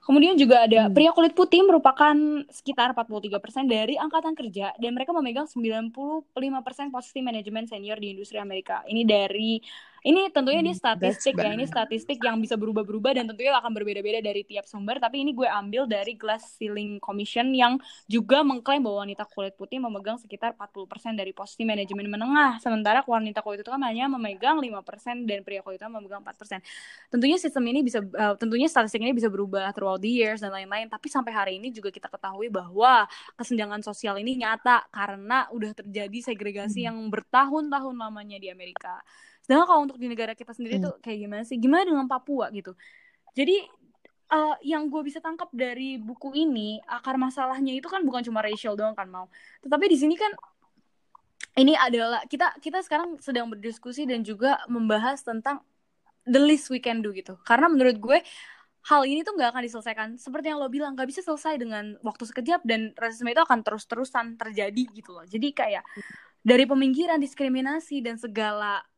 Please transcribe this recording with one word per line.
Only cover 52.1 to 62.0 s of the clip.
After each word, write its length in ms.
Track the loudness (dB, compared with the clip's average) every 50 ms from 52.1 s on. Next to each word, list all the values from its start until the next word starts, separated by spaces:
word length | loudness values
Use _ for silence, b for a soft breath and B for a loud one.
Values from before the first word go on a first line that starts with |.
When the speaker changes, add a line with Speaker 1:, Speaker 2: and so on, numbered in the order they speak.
| -2 -4 -4
Speaker 1:
kita, 320 | -6 -2 0 0 0 0 -4
kita 240 | -12 -6 -6 -6
sekarang 400 | -4 0 -2 -2 -2 -2 -8 -10
sedang 240 | -8 -4 -4 -4 -4
berdiskusi 640 | -4 -10 -10 -10 -10 -10 -10 _ -12 -8 -6 -4 -4
dan 160 | -2 -4 -4
juga 320 | -6 -4 0 2 2 2 0 -2
membahas 560 | -6 -4 -2 0 2 2 2 2 -2 -4 -4
tentang 400 | -8 -8 -8 -4 -4 -4 -6 -6 _ _ _ _ _ _ _ _ _ _ _ _ _
the 160 | 4 6 6
least 240 | 8 6 6 4 2
we 160 | -6 -8 -4
can 160 | -4 -4 -4 -4
do 160 | -4 -6 -8
gitu. 240 | -8 -14 -14 -18 -16 _
Karena 240 | 2 4 6 6 6
menurut 240 | 6 6 6 6 4 4
gue, 160 | 4 4 4 4 B B B B B B B B B B _ _ _
hal 240 | 4 4 6 6 4
ini 160 | 0 -2 -4
tuh 80 | -4
nggak 160 | -2 0 0 0
akan 140 | 0 -2 -6
diselesaikan. 440 | -6 -8 -8 -8 -8 -6 -6 -8 -8 -10 -14
Seperti 320 | -14 -10 -8 -6 -4 -4
yang 80 | -4 -4
lo 80 | -4 -4
bilang, 240 | -4 -4 -4 -6
nggak 160 | -4 -6 -6 -6
bisa 160 | -6 -10 -6
selesai 320 | -6 -6 -4 -4 -4 -4
dengan 400 | -4 -6 -6 -8 -8 -10 -10 -14 -8